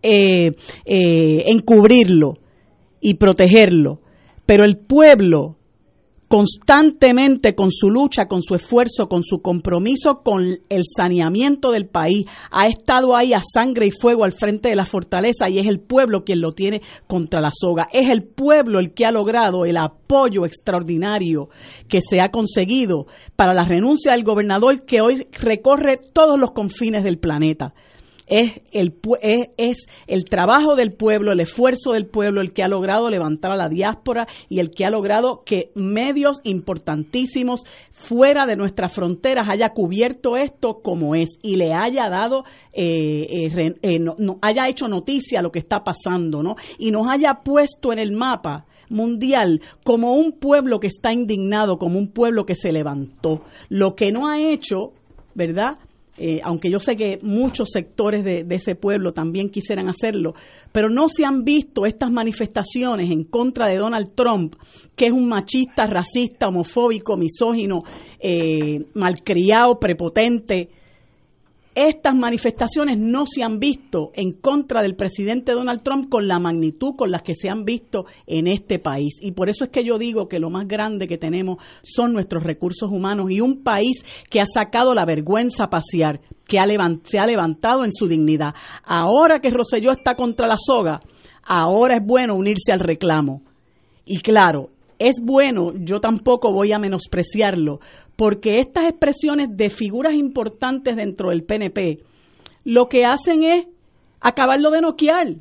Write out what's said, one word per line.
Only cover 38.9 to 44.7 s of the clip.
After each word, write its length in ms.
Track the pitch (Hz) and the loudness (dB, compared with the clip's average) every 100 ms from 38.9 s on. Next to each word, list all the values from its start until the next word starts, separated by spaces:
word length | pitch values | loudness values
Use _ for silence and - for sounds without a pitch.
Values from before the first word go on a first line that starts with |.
fronteras 540 | - 180 175 262 254 214 | -4 -6 -2 -2 -2 -2
haya 240 | 202 226 | -2 -2
cubierto 640 | 220 175 196 240 247 254 247 | -2 -4 -2 -6 -4 -4 -2
esto 420 | 285 _ 233 220 | -4 _ -8 -6
como 320 | - 170 151 | -8 -6 -4
es 240 | 160 165 - | -2 -4 -8
y 140 | 214 190 | -6 -2
le 180 | 165 | -2
haya 340 | 165 226 269 220 | -2 -4 -4 -4
dado, 360 | 185 226 269 262 - _ | -4 -4 -4 -8 -20 _
eh, 540 | - 170 165 151 151 151 | -6 -4 -2 -2 -4 -6
eh, 200 | 175 160 | -6 -6
re-, 200 | 175 160 175 | -2 -4 -4
eh, 160 | 202 170 | -2 -2
no, 160 | 165 160 | -2 -4
no, 220 | 202 185 | -6 -2
haya 280 | 214 220 | -2 -2
hecho 200 | 262 | -4